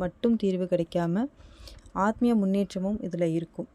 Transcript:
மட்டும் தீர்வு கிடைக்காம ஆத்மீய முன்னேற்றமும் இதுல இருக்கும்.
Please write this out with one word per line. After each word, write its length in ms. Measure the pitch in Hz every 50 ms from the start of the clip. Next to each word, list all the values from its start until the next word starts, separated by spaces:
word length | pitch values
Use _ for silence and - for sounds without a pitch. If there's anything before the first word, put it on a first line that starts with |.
| 185
மட்டும் 320 | 180 - - - 233 233 214
தீர்வு 240 | - 196 185 180 185 175 180
கிடைக்காம 520 | 175 170 - - 175 170 170 170 202 247 294 - - - - - - - - - - - - - 180 190
ஆத்மீய 260 | 208 220 - 247 240 233 214
முன்னேற்றமும் 600 | 196 190 190 196 202 190 - 190 185 196 214 214 -
இதுல 180 | 185 170 170 175 165 160 165
இருக்கும். 300 | 165 - - - - -